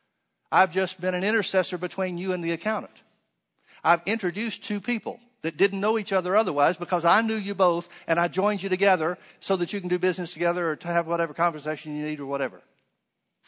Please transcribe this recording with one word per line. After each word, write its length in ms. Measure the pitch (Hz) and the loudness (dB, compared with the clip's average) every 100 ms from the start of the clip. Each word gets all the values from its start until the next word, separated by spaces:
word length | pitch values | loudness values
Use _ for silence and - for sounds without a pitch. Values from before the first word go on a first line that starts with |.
| _ _ _ _ _ | _ _ _ _ _
I've 200 | 160 185 | 4 4
just 280 | 175 190 - | 2 -2 -2
been 140 | 180 | -4
an 100 | 180 | -2
intercessor 540 | 196 220 185 190 180 180 | 0 0 0 0 0 -4
between 380 | 175 - 185 175 | -6 -4 -4 -4
you 160 | 185 | -4
and 120 | 180 | -2
the 80 | 165 | -2
accountant. 420 | 165 214 214 107 - _ _ _ _ _ _ _ - | -2 -4 -4 -6 -16 _ _ _ _ _ _ _ -4
I've 200 | 151 170 185 | 2 2 0
introduced 560 | 220 180 170 226 - | -2 -2 -4 -6 -8
two 180 | - 208 | -6 -4
people 380 | 220 233 - 92 _ _ | -2 -4 -4 -10 _ _
that 160 | 160 151 | -6 2
didn't 240 | 196 196 | 0 2
know 180 | 208 226 | 0 0
each 140 | 202 | 0
other 240 | 196 175 202 | 0 2 2
otherwise 400 | 220 143 147 180 | 2 4 2 2
because 280 | 170 175 | -2 2
I 160 | 170 202 | 4 4
knew 140 | 226 | 4
you 180 | 220 196 | -2 -4
both 360 | 185 185 170 - - - | 2 2 2 -4 -12 -2
and 140 | 165 | 0
I 80 | 175 | 2
joined 340 | 160 202 208 | 2 0 0
you 60 | 185 | -2
together 500 | 180 196 185 160 175 - _ | 2 4 4 2 -4 -12 _
so 160 | - 190 | -2 0
that 160 | 175 | 0
you 80 | 202 | -4
can 80 | 175 | -2
do 100 | 226 | 0
business 340 | 185 175 170 | 0 0 -6
together 380 | 156 170 175 170 | -2 0 0 -2
or 60 | 151 | -4
to 100 | 170 | -2
have 220 | 170 160 | 0 0
whatever 260 | 170 165 | 0 -2
conversation 640 | 147 170 151 151 151 156 151 | 0 -2 0 -6 -6 -6 -6
you 80 | |
need 160 | 151 151 | -6 -6
or 60 | 139 | -6
whatever. 360 | 139 131 92 _ _ _ _ _ _ _ _ | -4 -4 -6 _ _ _ _ _ _ _ _